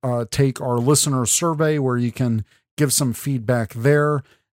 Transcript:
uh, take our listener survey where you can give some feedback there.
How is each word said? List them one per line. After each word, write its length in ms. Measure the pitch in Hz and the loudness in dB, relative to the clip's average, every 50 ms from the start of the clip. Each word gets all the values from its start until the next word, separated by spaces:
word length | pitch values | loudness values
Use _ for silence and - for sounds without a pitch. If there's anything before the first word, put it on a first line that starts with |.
| - | -4
uh, 240 | 127 123 120 117 - | -2 -2 -2 -4 -4
take 300 | - - 139 135 120 - | 0 0 2 2 0 -2
our 180 | - 127 120 120 | -4 -2 0 0
listener 460 | 120 135 151 139 - 151 135 131 120 | 2 2 2 2 2 0 0 0 0
survey 520 | - - - 175 170 160 147 160 156 156 147 | 0 0 0 0 0 0 0 0 0 0 0
where 180 | 135 127 123 | 0 0 0
you 160 | 120 120 120 - | 0 0 -2 -2
can 320 | - 131 120 113 110 101 - _ _ _ _ _ | -2 0 0 0 -2 -4 -6 _ _ _ _ _
give 160 | - 151 135 - | -2 0 0 2
some 200 | - 147 123 113 | 0 0 0 -2
feedback 600 | - - 143 139 123 107 110 123 120 113 - - | -4 -4 -4 -4 -4 -2 0 0 0 -2 -4 -6
there. 480 | 117 113 139 147 147 147 147 151 139 - - _ _ _ _ _ | -2 2 2 4 4 2 2 0 -2 -4 -8 _ _ _ _ _